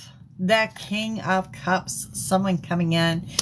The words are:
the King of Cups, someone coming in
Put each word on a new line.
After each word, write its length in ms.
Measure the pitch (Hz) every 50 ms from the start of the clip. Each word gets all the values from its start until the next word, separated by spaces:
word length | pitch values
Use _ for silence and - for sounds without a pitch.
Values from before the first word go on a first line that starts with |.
| - - - - - - - -
the 320 | 185 180 220 220 220 220 -
King 440 | - - - 202 214 220 220 220 214
of 280 | - 160 190 185 180 -
Cups, 580 | - - - 175 185 180 - - - - - -
someone 460 | - - - - 190 185 190 196 180 165
coming 340 | - - 175 175 175 165
in 340 | 165 165 165 165 165 165 - - - -